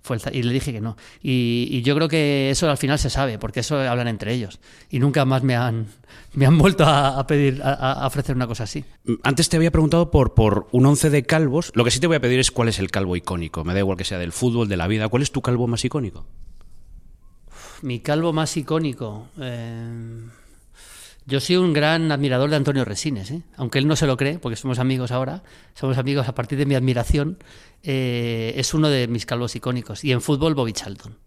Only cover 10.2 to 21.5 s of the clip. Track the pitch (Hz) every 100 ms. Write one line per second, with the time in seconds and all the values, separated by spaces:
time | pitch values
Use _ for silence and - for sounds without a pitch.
10.2 | 123 - 107 101 - 123 135 147 156 143
11.2 | 131 160 151 143 170 - 117 127 170 156
12.2 | 123 127 131 - 117 95 95 98 95 90
13.2 | - 90 82 - 80 95 98 92 95 92
14.2 | 87 - 123 117 110 95 85 107 107 123
15.2 | 143 139 - 123 120 117 127 151 110 -
16.2 | - - - - - - - - - -
17.2 | - - - - - - 139 120 - 147
18.2 | 170 156 160 165 131 160 156 123 113 104
19.2 | 120 - 131 120 117 117 117 117 113 113
20.2 | 113 - - - - - - - - -
21.2 | - 135 131